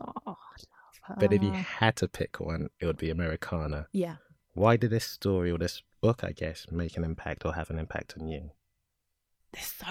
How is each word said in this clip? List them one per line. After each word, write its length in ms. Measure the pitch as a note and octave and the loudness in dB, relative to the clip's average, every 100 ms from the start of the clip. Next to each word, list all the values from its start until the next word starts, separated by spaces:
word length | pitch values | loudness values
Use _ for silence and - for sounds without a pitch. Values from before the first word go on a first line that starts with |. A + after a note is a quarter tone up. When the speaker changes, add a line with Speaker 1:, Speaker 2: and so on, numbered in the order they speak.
| - - - | -10 -10 -10
Speaker 1:
I 60 | |
love 680 | - - - - - - - | -12 -16 -20 -20 -20 -20 -20
her. 120 | - G3 | -12 2
Speaker 2:
But 120 | G2+ | 6
if 120 | G2+ | 6
you 80 | G2 | 4
had 440 | F#2+ F2+ - A2+ - | 2 -4 2 2 4
to 100 | F#2 | -2
pick 320 | - - - | -2 -6 -4
one, 300 | - E2 D#2+ - | -4 -2 -4 -2
it 80 | F2 | -2
would 100 | D2+ | 0
be 140 | D#2+ | -2
Americana. 760 | E2 E2 D#2+ - E2+ D2+ D2 D#2 | 0 0 -2 -4 -2 -2 -4 -2
Speaker 1:
Yeah. 220 | G3 E3+ - _ - _ | -2 -2 -4 _ -20 _
Speaker 2:
Why 220 | F2+ G#2+ A#2 | 4 6 6
did 140 | A2+ | 4
this 160 | A2+ - | 2 0
story 460 | - G2+ F#2 F2 | -2 2 4 2
or 80 | E2+ | 2
this 240 | F2 - - _ | 0 -4 -14 _
book, 220 | A2+ A#2 | 2 4
I 80 | F#2 | -2
guess, 340 | D2+ D#2+ D#2+ - | -4 -6 -6 -6
make 260 | E2+ E2 F2 | -2 -2 -2
an 60 | |
impact 420 | E2 D#2+ - D#2 E2 | -2 -2 -6 -4 -2
or 80 | |
have 160 | D#2+ D#2 | -2 -4
an 80 | D#2+ | -4
impact 380 | D#2+ - - - | -4 -6 -8 -8
on 80 | D#2+ | -6
you? 240 | D2+ D2+ - _ _ _ _ _ _ _ _ _ | -6 -10 -16 _ _ _ _ _ _ _ _ _
Speaker 1:
There's 200 | - - - - | -12 -10 -8 4